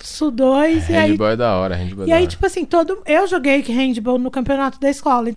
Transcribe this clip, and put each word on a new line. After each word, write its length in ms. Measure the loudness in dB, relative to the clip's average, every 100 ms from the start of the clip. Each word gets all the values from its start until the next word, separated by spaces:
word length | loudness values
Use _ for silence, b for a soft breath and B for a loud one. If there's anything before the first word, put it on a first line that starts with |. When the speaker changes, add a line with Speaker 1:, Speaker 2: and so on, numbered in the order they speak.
Speaker 1:
sul 280 | -12 -4 -4
dois, 580 | 2 2 4 2 2 2
e 60 | 2
aí 160 | 2
Speaker 2:
Handball 180 | 2 2
é 60 | 2
da 200 | 2 2
hora, 180 | 0 -2
handball 300 | -6 -4 0
é 20 |
Speaker 1:
e 20 |
Speaker 2:
da 60 | 2
Speaker 1:
aí, 60 |
Speaker 2:
hora. 60 | 2
Speaker 1:
tipo 160 | 0 -2
assim, 200 | -2 -2
todo, 360 | 0 0 -2 0
eu 220 | 2 2
joguei 340 | 0 0 0
handball 560 | 0 0 0 -2 -2 -2
no 140 | -2
campeonato 480 | -4 -2 -2 -2 -2
da 100 | -2
escola. 420 | 0 0 0 0